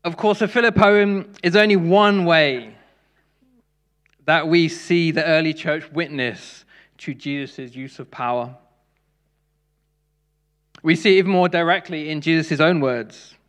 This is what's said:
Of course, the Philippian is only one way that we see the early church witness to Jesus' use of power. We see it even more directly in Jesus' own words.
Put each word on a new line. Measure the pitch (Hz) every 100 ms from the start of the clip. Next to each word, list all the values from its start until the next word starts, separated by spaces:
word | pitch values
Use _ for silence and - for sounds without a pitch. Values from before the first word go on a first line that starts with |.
| 170
Of | 165
course, | 214 208
the | 208
Philippian | 240 233 - 202 208 202 196 185 -
is | 175 196
only | 208
one | 196 170 196 208 202 175
way | 160 147 127 113 107 _ _ _ _ _ _ 254 247 _ _ _ _ _ _
that | 143 160 156
we | 170 160
see | - - 175 165
the | 160
early | 160 160 160
church | 151 - 156 -
witness | 151 156 143 123 92 - - _ _ _ _
to | -
Jesus' | 131 143 143 135 - 127
use | 127 131 -
of | 127
power. | - 123 123 120 131 _ _ _ _ _ _ _ _ _ _ _ _ _ _ _ _ _ _ _ _ _ -
We | 160
see | 214 220 190
it |
even | 185
more | 185 180
directly | 170 165 185 175 160 151
in | 156
Jesus' | 156 160 160 151
own | 156 170
words. | 135 120 107 - - _